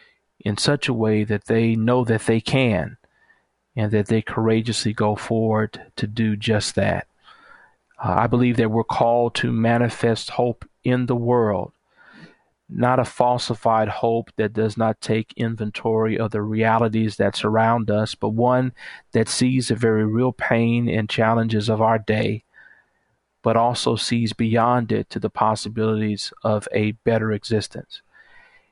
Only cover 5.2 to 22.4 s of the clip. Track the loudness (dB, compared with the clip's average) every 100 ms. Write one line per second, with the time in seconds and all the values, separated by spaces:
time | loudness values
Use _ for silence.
5.2 | -2 0 0 0 -2 -6 -16 -8 -6 -2
6.2 | 0 0 0 0 0 -2 -2 -2 -6 _
7.2 | -20 -20 -20 -20 -20 _ _ -8 -2 0
8.2 | 2 2 2 2 0 0 -2 0 2 2
9.2 | 0 -2 -2 0 2 2 0 0 -2 -2
10.2 | -4 -4 -4 -4 -12 _ -2 0 0 -2
11.2 | 2 2 2 0 -6 _ _ _ -20 -20
12.2 | -20 _ _ _ -10 -2 2 2 0 2
13.2 | 2 2 -2 -2 2 2 0 -2 -2 -2
14.2 | -4 -4 -2 0 -2 0 -2 -2 -2 -2
15.2 | -4 -6 -6 -4 -6 -4 -2 0 0 0
16.2 | -2 -4 -2 0 2 2 2 0 -2 0
17.2 | -2 0 0 2 2 2 0 0 -2 -4
18.2 | -4 0 2 2 0 -6 -18 -20 _ -2
19.2 | 0 0 2 2 0 0 2 2 2 0
20.2 | 0 -2 0 2 2 0 0 -2 -2 0
21.2 | 2 2 2 0 0 2 2 2 0 0
22.2 | 0 -4